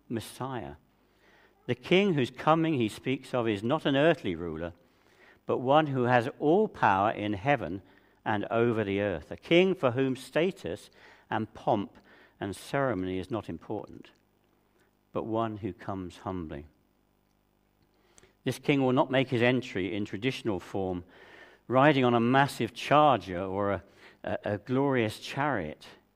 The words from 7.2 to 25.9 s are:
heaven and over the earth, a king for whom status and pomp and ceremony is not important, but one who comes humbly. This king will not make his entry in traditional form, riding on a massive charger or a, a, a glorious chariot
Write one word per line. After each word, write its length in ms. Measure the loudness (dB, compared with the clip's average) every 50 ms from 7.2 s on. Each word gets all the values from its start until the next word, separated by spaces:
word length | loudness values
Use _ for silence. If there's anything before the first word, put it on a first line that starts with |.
| -4 -4 -4
heaven 480 | -2 0 0 0 0 0 -6 -8 -10 -12 -16 _ _ _ _ _ _ _
and 200 | -2 -2 -2 -2 -2
over 320 | 0 2 2 2 2 0 -2
the 160 | -2 -2 -2
earth, 320 | 0 -2 -2 -4 -8 -12
a 60 | -16
king 360 | -16 -2 4 4 4 6 4 2
for 180 | 0 0 0
whom 240 | 0 0 0 -2 -2
status 720 | -4 -8 -4 -2 0 0 0 -2 -6 -8 -10 -10 -10 -12 -18 _ -20 -20 -20 -20 -20 _ -6
and 200 | -4 -4 -4 -6 -10
pomp 440 | -6 0 0 0 0 0 -4 -10 -18 -20 -20 -20 -20 -20 _ _ _
and 160 | -10 -10 -8
ceremony 600 | -10 -8 -6 -4 -2 -2 -2 -2 -4 -4 -4 -6
is 140 | -6 -6 -6
not 180 | -8 -8 -8 -8
important, 640 | -12 -12 -10 -10 -10 -10 -10 -14 -18 -20 -20 -20 _ _ _ _ _ _ _ _ _ _ _ _ _ _ _ _ _ _ _ _ -6
but 120 | -6 -4
one 320 | -2 -2 -2 -2 -4 -4
who 140 | -6 -8 -8 -8
comes 440 | -8 -8 -8 -8 -6 -8 -10 -12
humbly. 480 | -10 -8 -8 -6 -6 -8 -8 -10 -12 -14 -16 _ _ _ _ _ _ _ _ _ _ _ _ _ _ _ _ _ _ _ _ _ _ _ _ _ _ _ _ _ -20 -20 _ _ _ _
This 160 | -6 -6 -2
king 240 | 0 0 2 4 4
will 80 | 4
not 180 | 4 2 2 2
make 200 | 2 0 0 0
his 120 | 0 2
entry 540 | 4 4 2 2 -2 -4 -4 -4 -4 -2 -4
in 100 | -4 -6
traditional 540 | -6 -8 -6 -4 -6 -6 -4 -4 -4 -4 -4
form, 460 | -6 -6 -6 -4 -4 -4 -4 -6 -8 -12 -20 -20 -20 -20 -20 -20 -20 -20 -20 _ _
riding 360 | 0 4 6 6 6 6 6 4
on 100 | 4 4
a 60 | 4
massive 540 | 2 4 4 4 2 2 0 -4 -6 -6 -6
charger 680 | -10 0 4 4 6 6 6 4 2 0 -4 -6 -6
or 300 | -6 -4 -2 -2 0 0
a, 120 | -2 -2 -6 -12 _ -20 -20 -20 -20 _ -8
a, 140 | -6 -6 -6 -4
a 120 | -6 -6
glorious 600 | -6 -4 -2 -2 0 0 2 2 0 0 0 -4 -8
chariot 640 | -12 -8 -4 -2 -2 -2 -2 -2 -4 -6 -10 -12 -18 -20